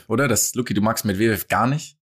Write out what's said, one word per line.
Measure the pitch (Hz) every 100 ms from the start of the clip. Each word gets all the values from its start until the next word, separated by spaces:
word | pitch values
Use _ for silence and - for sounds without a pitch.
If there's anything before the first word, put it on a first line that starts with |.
| -
oder? | 117 139
Das, | 104 - 117
Luki, | 120
du | 101
magst | 107 113 107
Medvedev | 95 113 101 -
gar | 95 120
nicht? | 151 - -